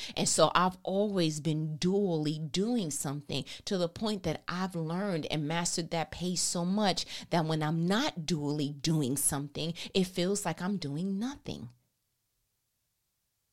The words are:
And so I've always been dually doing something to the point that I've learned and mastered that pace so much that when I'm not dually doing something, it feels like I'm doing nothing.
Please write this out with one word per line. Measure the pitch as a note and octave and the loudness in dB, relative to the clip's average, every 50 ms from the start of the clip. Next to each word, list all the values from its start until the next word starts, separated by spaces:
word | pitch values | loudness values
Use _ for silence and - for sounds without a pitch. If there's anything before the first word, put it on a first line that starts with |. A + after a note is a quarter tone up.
| - - - | -8 -6 -2
And | - D#3+ D#3 | 0 0 2
so | - - D#3+ D3+ - | 6 6 6 8 8
I've | E3+ F3+ F#3 F#3 - | 6 4 4 2 -2
always | - - F#3 G3 G#3 G#3+ G3 F#3+ E3+ D#3 D3+ D3+ | -6 -2 0 2 2 2 2 2 2 2 0 0
been | C#3+ E3 D3+ D#3 D#3 D#3 D#3 D3 | 0 0 0 0 0 -2 -2 0
dually | E3+ F3+ F#3+ G3+ G#3 F#3 E3+ D#3 D3+ D3 D#3 D#3 D#3+ D3 | 2 2 4 4 4 2 2 2 2 0 -2 -2 -4 -2
doing | A#2 F3 G3+ A3+ B3 A#3+ F#3 D3+ | 0 0 2 2 2 0 0 -2
something | C3+ - - D3 C#3 D3 C#3+ - D#3 C3+ B2 - - - - | -4 -4 -2 -2 -4 -4 -4 -4 -4 -4 -4 -6 -10 -10 -4
to | - G#3 | -2 0
the | F3+ F3 E3+ | 0 0 0
point | E3+ - A3 G#3+ G#3+ G3 | -2 -2 -2 -2 -2 -2
that | F#3 E3 D#3 - - - | -2 -2 -2 -4 -4 -6
I've | E3 F3+ F#3+ F#3 F3+ | -4 -4 -4 -4 -2
learned | E3+ D#3+ D#3 E3+ F3+ G#3 G3+ F3+ D#3 - - | -4 -4 -2 -2 -2 -2 0 -2 -2 -2 -2
and | - D#3 D3 D3 | -2 -2 0 0
mastered | E3 E3+ F3 E3+ - - E3+ E3 | -2 0 -2 -2 -2 -2 -2 -2
that | - E3 D#3 - | -2 -2 -2 -4
pace | - - E3+ F3+ F3+ - | -6 -6 -4 -2 0 0
so | - - - F3+ F3 | 0 0 0 0 0
much | F3+ F#3+ G#3 G#3+ F#3+ E3+ - - - - - - - | 2 2 2 2 2 2 0 -4 -6 -8 -12 -6 0
that | - E3+ D#3 | 0 2 2
when | D#3 D#3+ D#3 | 2 2 2
I'm | D3+ D3+ E3+ E3 E3+ | 2 2 2 2 2
not | F3 G3 A3 C#4+ D#4 - F3+ | 2 2 2 2 0 -2 -4
dually | D3+ - F3 D3 D3 C#3+ D3 D3+ C#3+ C#3+ D3 C#3+ | -2 -2 -2 0 0 0 0 0 0 -2 -2 -2
doing | - D#3+ E3 D#3 C#3+ A#2+ C#3 | 0 2 2 4 4 2 2
something, | C#3+ - - D#3+ C#3 C#3+ C#3+ - D3 D3+ E3 E3 - - - | 2 0 0 0 0 -4 -4 -6 -6 -4 -4 -6 -6 -6 -2
it | - G3 F#3 | 0 0 0
feels | F#3 - F#3 F3 F#3 G3+ G3 - | 2 0 0 0 0 0 0 -2
like | F3 D#3+ - | -4 -4 -2
I'm | F3 F#3+ G#3 F3+ | -2 -2 -2 -2
doing | C#3+ C#3 C#3+ D3+ F#3 G3 G3 G3 | -4 -4 -4 -2 -2 -2 -2 -2
nothing. | A3+ C4 C#4+ C#4+ - - D2+ C#2+ - B2 - _ _ _ _ _ _ _ _ _ _ _ _ _ _ _ _ _ _ _ _ _ _ _ _ _ _ _ _ _ _ _ _ _ _ _ | -4 -6 -6 -8 -10 -10 -10 -8 -10 -14 -16 _ _ _ _ _ _ _ _ _ _ _ _ _ _ _ _ _ _ _ _ _ _ _ _ _ _ _ _ _ _ _ _ _ _ _